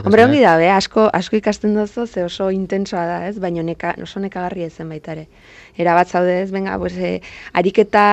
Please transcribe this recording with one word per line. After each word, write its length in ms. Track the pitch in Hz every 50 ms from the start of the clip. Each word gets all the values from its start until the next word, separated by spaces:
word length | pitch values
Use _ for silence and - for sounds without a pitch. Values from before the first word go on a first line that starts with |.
Hombre, 240 | 101 190 208 220 233
ongi 160 | 254 294 285 240
da, 140 | 185 165 160
be, 60 | 165 180
asko, 380 | 196 190 190 - - 220 214 214 -
asko 240 | 175 180 - - 214
ikasten 340 | 208 214 208 - - 214
duzu, 320 | 208 214 214 208 - 240 240
ze 220 | 226 - 196 175
oso 240 | 175 - - 196 190
intensoa 540 | 190 190 190 175 202 196 196 - - 180 170 170
da, 120 | 175 170 175 190
ez? 80 | 208 220
Baina 240 | 180 180 175 170 165
neka-, 300 | 165 165 - - 170 - - 175
oso 160 | 165 - 202
nekagarria 480 | 196 196 - 185 180 180 196 185 170 160
zen 220 | - - 165 160
baita 220 | 160 156 - - 160
ere. 100 | 160 156 - _ _ _ - - - - - _ -
Erabat 340 | 170 175 170 175 180 -
zaude, 220 | - 180 180 180 180 180
ez? 80 | 190 190
Benga, 240 | 190 196 190 190 190 190
pues, 200 | 180 180 180 180
eh, 240 | 180 175 180 180 - - - - - - -
ariketa 500 | - 180 208 - 226 208 208 - 208 208 208